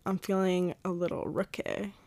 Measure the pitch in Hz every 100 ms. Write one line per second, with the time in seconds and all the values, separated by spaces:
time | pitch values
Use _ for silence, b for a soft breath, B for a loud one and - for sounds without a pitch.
0 | - 190 - 190 190 180 180 - 185 175
1 | 175 - - - 196 - - - 202 -